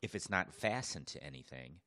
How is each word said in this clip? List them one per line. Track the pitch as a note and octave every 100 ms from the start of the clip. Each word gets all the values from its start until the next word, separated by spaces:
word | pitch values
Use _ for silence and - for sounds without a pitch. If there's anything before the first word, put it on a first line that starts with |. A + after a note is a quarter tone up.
if | A#2
it's | G2+ -
not | G2 F#2
fastened | - A2+ A2+ B2+ - C#2
to | -
anything | C#2 C2 B1+ C2 B1 D#2+